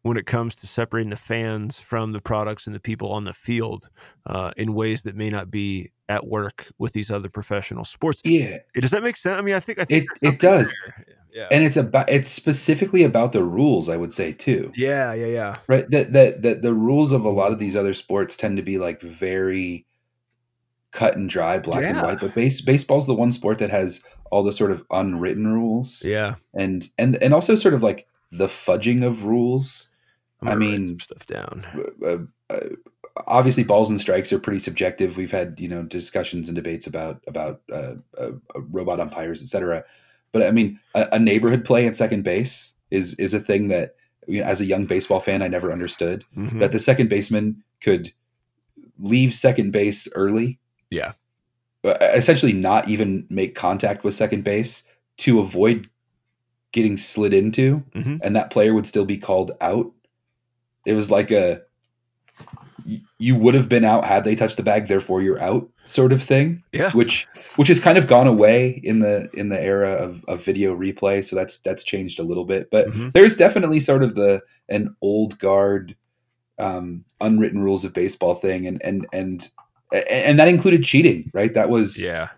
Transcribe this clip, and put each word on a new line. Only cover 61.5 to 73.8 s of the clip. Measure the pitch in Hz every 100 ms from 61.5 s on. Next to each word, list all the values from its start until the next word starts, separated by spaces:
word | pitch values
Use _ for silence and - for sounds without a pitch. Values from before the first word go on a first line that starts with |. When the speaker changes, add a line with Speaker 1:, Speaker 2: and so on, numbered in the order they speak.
| 85 _ _ _ _ _ _ _ _ - - - - -
Speaker 2:
y-, | 107 _ _
you | 117
would | 127 113
have | 131 123
been | 120
out | 113 113
had | - 101
they | 101 107
touched | 110 -
the |
bag, | 104 104 104
therefore | 98 - 92
you're | 95 -
out | 87 117 - _
sort | - - 127
of | 131
thing. | - 135 151 170 _
Speaker 1:
Yeah. | 156 185
Speaker 2:
Which, | 117 117 - - - - -
which | 143
has | 170
kind | 175 185
of | 135
gone | 123 131
away | 110 107 117 127 127
in | - 110
the, | 104 104 -
in | - 101
the | 95
era | 92 98 98
of, | 95 90 85 -
of | 90
video | - 95 98 87
replay. | 95 95 98 98
So | 95
that's, | 92 92 -
that's | - 95
changed | - 98 92 85
a |
little | 82 87
bit, | 90 95 -
but | 107 107
Speaker 1:
Mm-hmm. | 110 123
Speaker 2:
there's | 170 214 214
definitely | 196 208 165 156